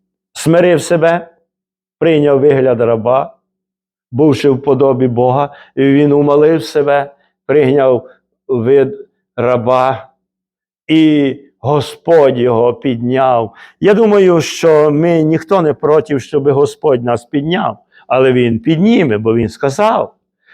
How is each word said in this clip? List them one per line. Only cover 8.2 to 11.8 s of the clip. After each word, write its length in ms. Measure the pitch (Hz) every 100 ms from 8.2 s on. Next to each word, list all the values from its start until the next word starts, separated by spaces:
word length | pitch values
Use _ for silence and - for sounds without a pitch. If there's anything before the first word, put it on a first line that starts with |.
| _ _ -
вид 600 | 127 113 139 135 - - _ _ -
раба, 760 | 120 123 113 127 127 127 - _ _ _ _ _ _ _ -
і... 480 | 156 160 151 139 127 - _ 120
Господь 720 | 147